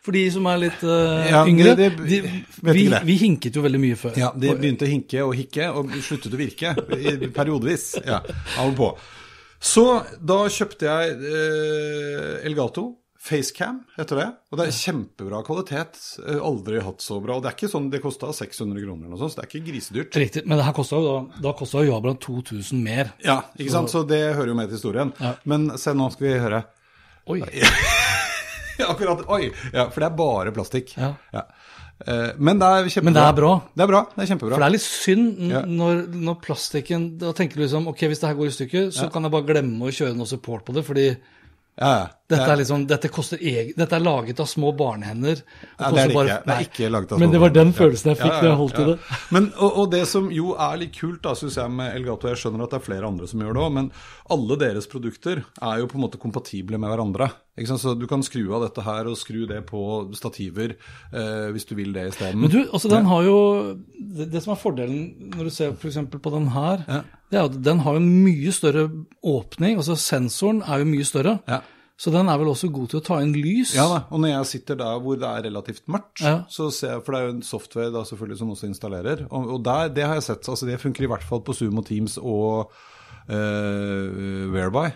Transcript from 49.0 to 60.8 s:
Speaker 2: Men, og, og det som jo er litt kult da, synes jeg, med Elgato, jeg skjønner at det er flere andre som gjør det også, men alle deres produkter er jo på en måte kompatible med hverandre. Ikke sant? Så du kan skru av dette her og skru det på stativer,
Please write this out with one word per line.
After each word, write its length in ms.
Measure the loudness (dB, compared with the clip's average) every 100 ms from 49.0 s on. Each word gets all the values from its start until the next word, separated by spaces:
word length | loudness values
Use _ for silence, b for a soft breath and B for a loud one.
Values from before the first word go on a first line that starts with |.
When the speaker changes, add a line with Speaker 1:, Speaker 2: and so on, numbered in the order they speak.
| B -10 B
Speaker 2:
Men, 220 | 4 4 4
og, 200 | 2 4
og 120 | 2
det 160 | 2 2
som 220 | 0 0
jo 240 | 0 -2
er 220 | 0 -2 -2
litt 140 | -8 -6
kult 240 | -8 -6
da, 120 | -4
synes 200 | -4 -4
jeg, 160 | -4 -4
med 240 | -4 -6 -6
Elgato, 320 | -6 -4 -4
jeg 80 | -4
skjønner 280 | -4 -6
at 60 | -6
det 100 | -6
er 60 | -6
flere 200 | -6 -4
andre 200 | -6 -6
som 120 | -6
gjør 140 | -4
det 80 | -2
også, 120 | 0
men 160 | -2 -4 B B B -4
alle 260 | -2 0 0
deres 280 | 0 -2 -6
produkter 580 | -8 -8 -6 -6 -6 -8 -8
er 160 | -4 -2
jo 80 | -4
på 80 |
en 80 | -4
måte 140 | -4 -4
kompatible 600 | -8 -8 -8 -10 -8 -6
med 120 | -4
hverandre. 400 | -2 -2 0 -2 -4 _ -10
Ikke 120 | -6
sant? 120 | -4
Så 140 | -2 -4
du 80 | -2
kan 160 | -2
skru 200 | -2 -4 -2
av 80 | -2
dette 200 | -4 -4
her 220 | -6 -4 -4
og 100 | -8
skru 300 | -8 -8 -6
det 160 | -8 -8
på 140 | -6 -4 -4 -6
stativer, 600 | -10 -10 -8 -10 -6 -6 -6